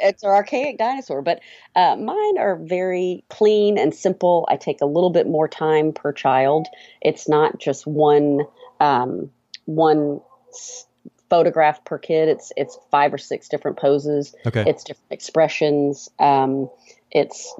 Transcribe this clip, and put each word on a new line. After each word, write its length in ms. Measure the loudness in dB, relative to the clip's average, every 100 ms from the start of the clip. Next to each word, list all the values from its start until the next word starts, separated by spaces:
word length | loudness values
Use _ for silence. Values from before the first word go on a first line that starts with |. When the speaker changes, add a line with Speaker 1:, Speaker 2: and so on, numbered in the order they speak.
Speaker 1:
it's 220 | -2 -2
an 80 | 0
archaic 480 | 0 0 -4 -6 -4
dinosaur. 420 | -4 -4 -6 -6
But, 200 | -4 -6 -8 -20 _
uh, 220 | 0 2 0
mine 420 | -4 -2 -2 0
are 160 | -2
very 720 | -4 -4 -4 -2 -2 -4 -6 _
clean 480 | 0 2 4 2 2
and 160 | 0
simple. 540 | 0 -4 0 2 2 0
I 80 | -2
take 240 | -2 -2
a 60 | 0
little 240 | 2 2
bit 160 | 2 0
more 220 | 0 -2
time 440 | -2 0 2 0
per 200 | -2 -8
child. 560 | -2 0 2 4 2 -2 -14 -20 _
It's 280 | -2 -2 0
not 300 | 2 2 0
just 300 | -6 -6 -6
one, 540 | 0 4 4 4 0 -4 _ -20 _
um, 520 | 2 2 -2 -6 -10 _ _ -16
one 560 | -6 0 4 4 0 -6 -12 _ _
s-, 360 | -20 -18 -18 -20 _ -20 _ _
photograph 560 | 2 2 2 2 0
per 140 | -10 -12
kid. 300 | -2 0 2
It's, 240 | 0 -4 -8
it's 220 | -8 -10 _
five 200 | 0 0
or 60 | -2
six 300 | -10 -12 -8
different 280 | -8 -6 -2
poses. 540 | 0 0 0 -4 -4 -8 -6
Speaker 2:
Okay. 180 | 0 0
Speaker 1:
It's 180 | -2
different 260 | -8 -20 _
expressions. 1000 | -14 -4 0 0 0 0 2 0 -4 -12 0
Um, 500 | 2 4 2 -2 -6 -12 _ _ _
it's 420 | -2 -2 -6 -18